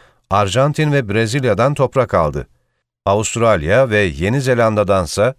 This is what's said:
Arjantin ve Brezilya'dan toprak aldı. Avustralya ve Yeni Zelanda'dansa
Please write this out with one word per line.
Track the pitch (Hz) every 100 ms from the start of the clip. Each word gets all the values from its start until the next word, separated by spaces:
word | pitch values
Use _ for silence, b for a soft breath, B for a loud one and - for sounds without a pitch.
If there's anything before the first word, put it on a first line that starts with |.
| b b b
Arjantin | 98 101 107 143 147 151
ve | 143 107
Brezilya'dan | 104 113 139 127 98 127
toprak | 147 135 139 117
aldı. | 92 78 69 65 _ _ _ _ _ -
Avustralya | 101 110 113 113 98 76 110 135
ve | 107
Yeni | 98 71 92 135
Zelanda'dansa | 131 120 113 107 95 98 82 - 117